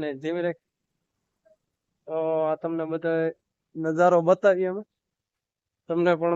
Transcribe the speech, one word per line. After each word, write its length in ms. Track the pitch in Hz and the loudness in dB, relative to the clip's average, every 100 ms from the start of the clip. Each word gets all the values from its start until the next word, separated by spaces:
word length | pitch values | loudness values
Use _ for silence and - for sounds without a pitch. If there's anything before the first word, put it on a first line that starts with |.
નહીં. 180 | 151 135 | -4 -6
ધીમે 200 | 156 175 175 | -6 -4 -4
રાખ. 160 | 165 _ _ _ _ _ _ _ _ _ _ _ _ _ _ - | -6 _ _ _ _ _ _ _ _ _ _ _ _ _ _ -8
તો 80 | 160 160 160 156 | -4 -2 0 -2
આ 60 | 156 | -2
તમને 220 | 170 165 160 | -4 -6 -4
બધા 320 | 165 165 165 165 - _ _ _ 160 | -4 -2 0 -2 -6 _ _ _ -6
નજારો 420 | 160 160 180 180 165 | -4 4 4 6 4
બતાવીએ 420 | 185 202 180 185 | 4 4 2 0
અમે, 120 | 190 214 _ _ _ _ _ _ _ _ _ _ | -4 -10 _ _ _ _ _ _ _ _ _ _
તમને 220 | 170 175 165 | 0 2 2
પણ 160 | 170 | 0